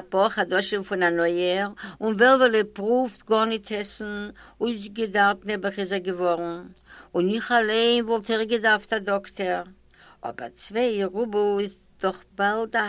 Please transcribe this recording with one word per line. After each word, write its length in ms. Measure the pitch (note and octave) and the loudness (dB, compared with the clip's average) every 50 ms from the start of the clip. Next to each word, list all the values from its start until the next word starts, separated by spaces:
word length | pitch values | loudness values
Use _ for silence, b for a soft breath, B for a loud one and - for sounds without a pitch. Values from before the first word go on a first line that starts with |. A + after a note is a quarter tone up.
| F#3 - | 2 2
פאר 200 | F#3+ F#3+ G3 A3 | 2 2 2 2
חדשים 540 | - G#3+ F3+ E3+ F#3 F#3+ G3+ - G#3+ G3+ F#3+ | 2 0 -2 0 0 0 0 0 -4 -6 -4
פון 200 | - G3+ F#3 F3+ | -4 -2 0 0
א 60 | E3+ | 2
נייער 600 | E3+ E3+ E3+ E3+ F3 F3 F3+ F3+ F3+ F#3+ G3+ G3+ G#3 B B G3 E3 B | 2 2 0 0 0 0 0 0 0 0 -2 -4 -6 B B -16 -10 B
און 120 | G#3+ A3 G#3+ | -4 -2 2
וועלוולע 460 | G3 A#3 B3+ C4+ B3+ B3+ A#3+ A3 G#3+ G3+ G#3 - | 4 6 6 6 6 6 4 4 2 0 0 -4
פרואווט 500 | G3+ G3 A3 A#3+ B3+ C4 A3+ - - - - | -6 0 2 2 2 2 -2 -4 -8 -2 0
גאר 160 | A3 A3 A3 | 2 2 2
נישט 260 | A3+ A3+ G#3 G#3 - | 0 -2 -4 -6 -6
עסן, 580 | G#3+ G3+ G3+ G3+ - - G#3+ G#3 G#3 G3+ G#3 G#3 - B B B B B | -8 -8 -8 -8 -10 -12 -10 -10 -8 -8 -10 -10 -14 B B B B B
אויסגעדארפט 840 | G#3 A#3+ A#3 G#3 G3+ G#3+ G3+ A3+ A3+ G3 F#3 G#3 G3+ G3+ G#3 G3 - | -4 -4 -4 -6 -10 -12 -6 -6 -4 -2 2 4 4 4 4 0 -4
נעבעך 340 | G#3 G#3+ G3 F3+ G3+ G3 G3+ | -6 -6 -4 -4 -4 -4 -4
איז 140 | G3 F3+ G3+ | -4 -2 -2
ער 60 | F#3+ | -4
געווארן. 640 | F3+ F#3+ F3+ F3 F3+ F3 E3+ E3 F3 E3+ E3+ F3 F3+ - - _ B B B B B B B | -4 -4 -4 0 2 2 2 0 -2 -6 -8 -10 -12 -18 -20 _ B B B B B B B
און 180 | F3+ F3+ F#3+ G#3+ | 0 2 2 0
איך 180 | A#3 A3+ - | -2 -2 2
אליין 540 | A#3+ A#3 A3 G#3+ A3 A3+ A#3 A#3 A#3+ A#3+ A3+ | 2 2 2 2 2 2 4 4 2 2 0
וואלט 240 | A3 A#3 A3 G3 - | 0 -2 -2 -2 -2
ער 140 | A3+ A3 A3+ | -2 -2 0
געדארפט, 500 | G#3+ A#3+ A3 G#3 A3 G#3+ G#3 - - A3+ | 0 -2 0 2 2 2 2 0 -2 -4
דער 60 | G#3+ | -4
דאקטער. 640 | G3 G3+ G3+ G3 G3 - - - F#3+ F3+ F3+ F3+ F3 F#3 G3 _ _ _ B B B B B B - | -2 0 -2 -2 -2 -6 -8 -6 -2 -2 -2 -4 -4 -10 -16 _ _ _ B B B B B B -12
אבער 260 | - - - B2 A#2 | -12 -10 -10 -12 -14
צוויי 560 | - - - - G3 A#3 B3+ A#3+ G#3+ G3+ G3 | -14 -16 -14 -6 -2 0 0 0 0 0 -2
רובל 540 | F3+ F#3 G#3+ A#3+ A3 G3+ G#3 G#3 G#3 G3+ G3+ | -2 -2 -4 -4 -2 0 0 2 2 2 0
איז 200 | G#3 G3 - _ _ _ _ - | -2 -4 -6 _ _ _ _ -4
דאך 220 | - F#3+ F#3 - - _ _ | -4 -4 -4 -4 -12 _ _
באלד 400 | - G3+ G3+ G#3+ A3+ A3+ A3 A#3+ | 0 0 0 0 0 -4 -2 -2
א 40 | A3+ G#3+ | -2 -2